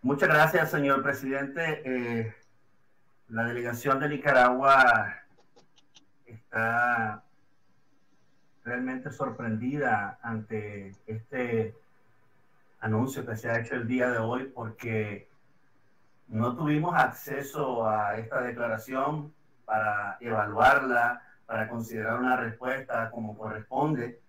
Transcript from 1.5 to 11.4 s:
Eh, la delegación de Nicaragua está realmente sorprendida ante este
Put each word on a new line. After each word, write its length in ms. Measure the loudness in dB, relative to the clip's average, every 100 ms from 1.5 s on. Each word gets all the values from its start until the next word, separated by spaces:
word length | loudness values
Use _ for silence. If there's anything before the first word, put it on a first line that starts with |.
| -4 -4 -2
Eh, 500 | -2 -2 0 -2 -4 -8 -20 _ _ _ _ _ _ _ _
la 160 | -4
delegación 560 | -2 -2 -6 -4 0 2
de 80 | 2
Nicaragua 1040 | 0 4 8 8 6 6 8 8 6 2 -6 -16 -20 -20 -20 -20 -20 _ -20 _ _ -20
está 960 | -20 _ -2 0 2 2 2 -2 -6 -14 _ _ _ _ _ _ _ _ _ -20 -20 _ _
realmente 480 | -8 -6 -4 -6 -10
sorprendida 1080 | -6 -8 -6 -4 -4 -2 -2 0 0 -2 -8
ante 760 | -8 -8 -6 -6 -6 -10 -14 -18 -12
este 680 | -12 -8 -6